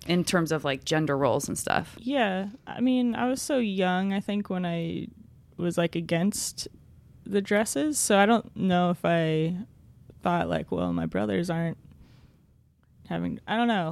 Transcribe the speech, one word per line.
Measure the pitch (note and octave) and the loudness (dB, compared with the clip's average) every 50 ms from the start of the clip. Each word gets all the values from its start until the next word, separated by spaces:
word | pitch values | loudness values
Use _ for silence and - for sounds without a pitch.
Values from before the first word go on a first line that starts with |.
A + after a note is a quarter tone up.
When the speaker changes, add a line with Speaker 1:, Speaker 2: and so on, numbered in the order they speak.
| - | -2
Speaker 1:
in | - F3 F3+ E3+ | 0 0 2 2
terms | - - F3 E3 D3 D#3+ | 2 2 2 2 2 0
of, | D3+ D3 | 0 0
like, | C#3+ C3+ C3+ - | -2 -4 -4 -2
gender | - D#3+ D#3 D#3 D3 C#3 | 0 2 2 2 2 2
roles | C3+ C#3 B2 A2 C#3+ - - | 2 4 2 2 2 0 -2
and | - - | -6 -4
stuff? | - - - - E3+ - - - | -2 -2 0 0 -2 -4 -10 -10
Speaker 2:
Yeah. | A3+ B3 C#4+ C4+ A3+ G3 F#3 F#3+ G3 G3+ A3 - _ | -6 -2 0 0 0 0 0 -2 -4 -6 -8 -12 _
I | - - - | -12 -6 -2
mean, | A#3+ B3+ B3+ B3+ B3 A#3+ A3+ | 0 2 2 2 2 0 0
I | A3+ A#3+ | 0 -2
was | B3 C4 E3 | -2 -2 -2
so | - - D4 | -2 -2 0
young, | B3+ A#3 G#3 F#3+ F#3+ F#3 F3+ F3+ F#3 F#3+ G3 G3 | 0 0 0 0 0 2 2 2 0 0 0 -2
I | G3 | -2
think, | F#3+ - G3+ G3+ G3+ - | -2 -2 -2 -2 -2 -2
when | F#3+ F3+ F3+ | -4 -4 -2
I | E3+ E3+ E3+ E3 E3 - - - - - - - - - - - - - | -2 -2 -2 -4 -4 -4 -6 -8 -10 -12 -18 -20 -20 -20 -20 -20 -18 -8
was, | - E3+ F3 E3+ | -4 -4 -2 0
like, | F3 E3+ E3+ - | 0 0 0 0
against | E3+ E3 - F3 E3 F3 G3+ - - - - - - - - - - - - - - - - - - - | -4 -2 0 0 2 2 0 0 -2 -6 -6 -8 -10 -12 -14 -16 -18 -20 -20 -20 -20 -20 -20 -20 -18 -8
the | - G3 G3+ | -2 -2 -2
dresses, | G3 - G#3 G#3 A3 - - C#4 D4+ D4+ D4 - | 0 2 2 2 2 0 0 -2 -2 0 0 0
so | - - G#3 | 2 4 6
I | G3 G3+ | 6 6
don't | G3+ A#3 A3 - - - | 6 4 2 0 -4 -6
know | - F#3+ F#3+ F3+ F3 F3+ F3 | -2 0 2 2 4 2 2
if | F3 - - | 0 0 0
I | E3+ E3+ E3 D#3+ D#3+ D#3 D#3 D#3+ E3 F3+ F3+ A3+ - - - - - - - - - - - - | 2 2 2 2 2 2 0 0 0 -2 -4 -8 -12 -16 -20 -20 -20 -20 -20 -20 -20 -14 -6 -2
thought, | F#3 F3 E3+ E2+ | 0 0 0 0
like, | E2+ E2 D#2+ E3 - | 0 -2 -2 -2 -4
"Well, | - E2+ F2+ - - | -2 -2 -2 -2 -2
my | - E3 | -2 -2
brothers | E3 - F#3 G#3 - - F#3 E3+ F3+ | -2 -2 -2 0 0 0 0 0 0
aren't | E3 E3 E3 E3 - - - - - - - - - - - - - _ _ _ _ _ _ _ _ _ _ _ _ - - - | -2 -2 -2 -2 -4 -8 -12 -20 -20 -20 -20 -20 -20 -20 -20 -20 -20 _ _ _ _ _ _ _ _ _ _ _ _ -20 -10 -6
having," | F3 E3+ E3+ F3 - - - | -4 -4 -4 -4 -6 -8 -6
I | - G#3 | -4 -2
don't | A3+ A#3+ | 0 2
know. | A#3+ A3 F#3+ E3 D#3+ | 2 2 0 -2 -2